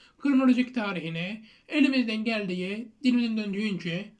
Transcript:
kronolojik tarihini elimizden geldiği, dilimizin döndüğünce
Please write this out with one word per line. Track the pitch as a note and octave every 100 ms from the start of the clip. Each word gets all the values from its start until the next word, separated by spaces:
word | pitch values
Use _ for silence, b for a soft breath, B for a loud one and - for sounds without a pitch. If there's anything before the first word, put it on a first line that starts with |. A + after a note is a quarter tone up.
| b b
kronolojik | C#4+ C4 C4 A#3+ B3 A#3+
tarihini | G3+ F3+ D#3+ E3 F3+ A3 B B B
elimizden | D4+ C#4 C4+ A3+ A3
geldiği, | A3 A3 G3 F3+ F#3 G#3+ B3+ -
dilimizin | B3+ A#3+ A#3 A3
döndüğünce | G#3 G3 G#3+ F3+ F3 F3 G#3+ -